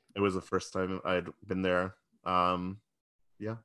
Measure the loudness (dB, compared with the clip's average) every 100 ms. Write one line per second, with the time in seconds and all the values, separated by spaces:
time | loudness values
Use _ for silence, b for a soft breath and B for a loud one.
0 | _ 0 2 2 0 -2 -2 -2 -2 -2
1 | 0 0 -2 -8 -6 -2 2 2 0 -6
2 | _ _ 0 2 4 2 -2 -8 _ _
3 | _ _ _ -12 -10 -10